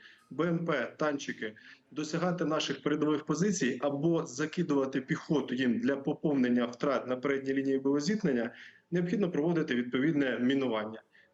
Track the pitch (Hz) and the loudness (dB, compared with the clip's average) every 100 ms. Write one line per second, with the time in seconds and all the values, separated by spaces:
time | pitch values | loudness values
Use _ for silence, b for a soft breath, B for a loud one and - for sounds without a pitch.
0 | B B B 131 170 170 165 139 117 - | B B B -2 0 0 0 -2 -2 -2
1 | 151 139 - - 107 - B B _ 135 | -2 -2 -6 -8 -10 -10 B B _ -8
2 | 156 170 180 175 151 156 151 135 147 151 | -4 -2 0 0 0 0 -2 -2 -2 0
3 | 151 147 - 151 208 - 139 135 143 139 | 2 0 0 0 0 2 0 0 -2 0
4 | 165 165 156 123 156 180 156 143 135 - | 2 0 -2 -4 -4 -2 0 2 2 -2
5 | - - - 147 123 127 127 107 123 135 | -4 -4 0 0 0 0 2 2 2 0
6 | 156 143 160 139 123 123 120 123 143 123 | -2 -2 0 2 4 2 0 0 0 0
7 | 127 127 139 135 135 135 135 135 135 143 | 0 -2 0 0 0 0 0 2 2 0
8 | 151 214 160 120 110 B B B B 175 | 2 0 0 0 -2 B B B B -2
9 | 175 214 175 147 165 160 156 123 123 127 | 0 0 0 0 2 2 2 0 0 0
10 | 151 147 131 113 123 135 127 110 107 110 | 2 2 2 2 2 2 2 0 -4 -10
11 | - b b | -18 b b